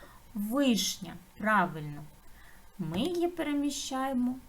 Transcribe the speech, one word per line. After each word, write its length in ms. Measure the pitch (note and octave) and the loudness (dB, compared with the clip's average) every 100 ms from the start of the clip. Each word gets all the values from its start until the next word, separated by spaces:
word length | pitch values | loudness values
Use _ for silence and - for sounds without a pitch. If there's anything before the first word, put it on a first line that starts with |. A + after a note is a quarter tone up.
| - - - | -20 -20 -12
вишня. 800 | - G#3 C4 C4+ G#3+ - - E3+ E3 - - | -6 -2 2 4 4 2 -4 -8 -12 -16 -4
Правильно. 680 | G#3 G#3 F3 D#3 D3+ D3 D3+ - - - - - - - | 4 4 4 0 -8 -8 -12 -16 -18 -18 -18 -20 -20 -8
Ми 200 | D#3+ E3+ | -4 0
її 280 | D4 F4 F4 | 0 2 0
переміщаємо 1080 | F4 D4 C#4+ C#4+ C#4 - C4 C4+ B3+ B3 C4 | 0 0 0 0 -2 -4 -2 0 2 0 -2